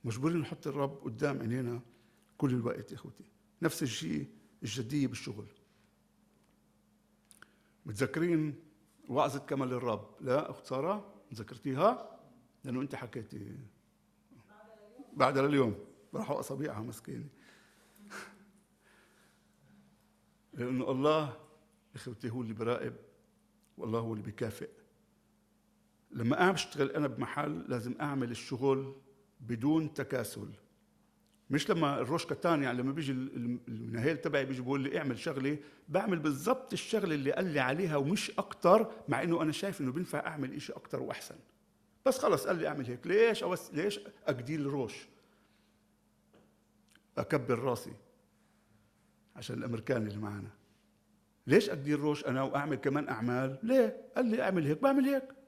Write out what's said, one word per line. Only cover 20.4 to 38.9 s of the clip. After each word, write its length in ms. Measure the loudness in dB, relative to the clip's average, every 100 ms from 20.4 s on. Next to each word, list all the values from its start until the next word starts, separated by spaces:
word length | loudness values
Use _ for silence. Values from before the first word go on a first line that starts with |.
| _
لأنه 360 | -6 -2 0 0
الله، 460 | 2 4 4 0 -8 -20 -20 _ _ _
إخوتي، 360 | -14 -12 -8 -6
هو 120 | -4
اللي 120 | -6
براقب 400 | -2 0 0 -2 -8 -20 _ _ _ _ _ _ -8
والله 200 | -2 -2
هو 140 | -2
اللي 120 | -6
بيكافئ. 460 | -8 -6 -6 -6 -12 -14 _ _ _ _ _ _ _ _ _ _ _ _ _
لما 320 | -2 2 6
أنا 100 | 6
بشتغل 380 | 4 -2 0 0
أنا 160 | 2 -2
بمحل، 580 | -2 -4 -2 -2 -4 -4
لازم 260 | -4 -4 -4
أعمل 300 | -4 -2 -4
الشغل 640 | -6 -6 0 2 2 0 -12 -20 -20 _ _
بدون 540 | -6 0 4 4 2
تكاسل. 540 | -4 -2 -2 -4 -8 -12 -14 _ _ _ _ _ _ _ _ _
مش 200 | -2 2
لما 300 | 2 2 2
الروشكة 320 | 0 -2 -2
الثانية، 320 | -2 2 4
يعني 140 | 2 0
لما 140 | -2
بيجي 200 | -2 -2
ال-، 240 | -2 -4 -4
ال-، 220 | -4 -4 -6
المنهيل 480 | -8 -6 0 0 0
تبعي 280 | 0 0
بيجي 160 | 0 -4
بيقول 200 | -2 0
لي: 180 | 0 0
"اعمل 200 | -2 -2
شغلة"، 400 | -2 -2 -2 -2 -6 -20 0
بعمل 300 | 0 2 2
بالضبط 540 | 2 0 2 0 0
الشغلة 420 | -6 -2 0 2
اللي 180 | 2 2
قال 140 | 2 2
لي 140 | 2
عليها 360 | 2 2 2 2
ومش 340 | 2 0 0
أكتر، 600 | -4 -4 4 8 8 6